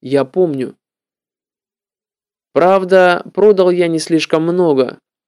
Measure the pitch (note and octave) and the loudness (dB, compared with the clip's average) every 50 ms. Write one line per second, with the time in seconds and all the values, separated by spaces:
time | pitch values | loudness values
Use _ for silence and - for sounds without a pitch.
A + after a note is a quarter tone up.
0 | - B2+ C3+ C#3 C3 C3 - F#3 F#3 E3 C#3+ C3+ B2+ - - _ _ _ _ _ | -10 -4 -2 -2 -2 -2 -2 -2 -2 -2 -2 -6 -8 -10 -12 _ _ _ _ _
1 | _ _ _ _ _ _ _ _ _ _ _ _ _ _ _ _ _ _ _ _ | _ _ _ _ _ _ _ _ _ _ _ _ _ _ _ _ _ _ _ _
2 | _ _ _ _ _ _ _ _ _ _ - C#3 E3 F#3 F#3+ F#3+ F#3+ F3+ F#3+ F#3 | _ _ _ _ _ _ _ _ _ _ -2 0 2 2 2 0 0 2 2 4
3 | F3+ F3+ F3 - - - - F#3+ G3+ G#3+ G3+ F#3 F#3 F3+ F#3 F3+ F3 E3 E3 D#3+ | 4 4 2 -2 -6 -8 -4 2 2 2 4 4 2 0 2 0 -2 -2 -2 -4
4 | D#3 - E3+ D#3 D3+ - - D#3+ D#3+ E3 F3 F3+ F3+ E3 C#3+ C3 B2+ A#2 - - | -4 -2 -2 -2 -2 -2 -4 -2 -2 -2 -2 0 0 0 0 0 -2 -4 -6 -16
5 | _ _ _ _ _ | _ _ _ _ _